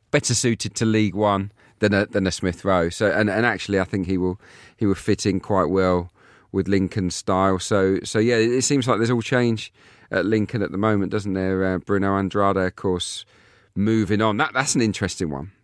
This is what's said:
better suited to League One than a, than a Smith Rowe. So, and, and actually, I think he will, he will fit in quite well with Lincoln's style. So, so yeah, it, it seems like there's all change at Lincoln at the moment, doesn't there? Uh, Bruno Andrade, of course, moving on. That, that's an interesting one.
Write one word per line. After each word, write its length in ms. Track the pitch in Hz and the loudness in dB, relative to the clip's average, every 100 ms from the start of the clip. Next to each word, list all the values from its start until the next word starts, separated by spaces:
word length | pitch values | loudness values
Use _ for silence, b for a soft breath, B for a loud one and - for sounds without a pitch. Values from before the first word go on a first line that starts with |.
| _ | _
better 220 | 147 - | -2 0
suited 420 | 120 123 113 107 - | 0 0 0 -4 -2
to 100 | 113 | 0
League 280 | 110 104 | 2 2
One 380 | 95 104 98 101 - b b | 2 2 2 -2 -10 b b
than 120 | 107 | 2
a, 140 | 98 104 | 2 2
than 200 | 104 95 | 0 0
a 40 | |
Smith 340 | - 92 82 | 0 -2 -2
Rowe. 240 | 98 92 85 | 0 2 2
So, 220 | - 104 | 0 0
and, 180 | 95 104 | 2 0
and 160 | 98 | 2
actually, 360 | 120 95 - 98 | 0 -2 -2 -2
I 40 | |
think 220 | 92 101 87 | 0 -4 -2
he 100 | 95 | -2
will, 240 | 90 92 B B B B | -2 -4 B B B B
he 100 | 104 | -2
will 80 | |
fit 320 | 95 - 98 104 | -2 0 0 0
in 140 | 92 | -2
quite 260 | - 98 80 | 0 0 2
well 440 | 95 92 90 90 b b b b | 2 2 2 -2 b b b b
with 160 | 98 95 | -4 0
Lincoln's 480 | 98 95 110 90 - | 0 0 -2 -4 -4
style. 420 | - 92 95 95 | -2 2 2 0
So, 400 | - 104 95 95 | 0 0 2 0
so 160 | - 113 | -2 0
yeah, 160 | 117 117 | 2 2
it, 160 | 113 | 2
it 100 | 127 | 2
seems 240 | 127 143 123 | 0 0 2
like 120 | 107 | 2
there's 120 | 117 | 2
all 120 | 120 | 0
change 500 | - 127 120 110 - b b b b | 0 2 2 0 -6 b b b b
at 140 | 95 | -2
Lincoln 380 | 92 110 101 113 | 2 2 0 -2
at 80 | 98 | -4
the 80 | 98 | -2
moment, 320 | 110 104 92 | 0 0 0
doesn't 220 | 104 98 | -4 -4
there? 320 | 95 95 95 | -2 -2 0
Uh, 140 | 95 90 | 0 -2
Bruno 380 | - 101 98 98 | -2 0 0 0
Andrade, 400 | 95 101 98 95 | 0 0 0 2
of 200 | 92 - | -2 -4
course, 480 | 98 90 - - - b b b b | -4 -4 -6 -12 -16 b b b b
moving 480 | - 104 113 98 104 | -2 0 2 2 2
on. 140 | 110 104 | 0 0
That, 160 | 147 | -2
that's 200 | 117 131 | -2 -2
an 80 | 139 | 0
interesting 480 | 113 92 95 - 85 | 0 0 -4 -4 -6
one. 200 | 69 87 - | -6 -10 -16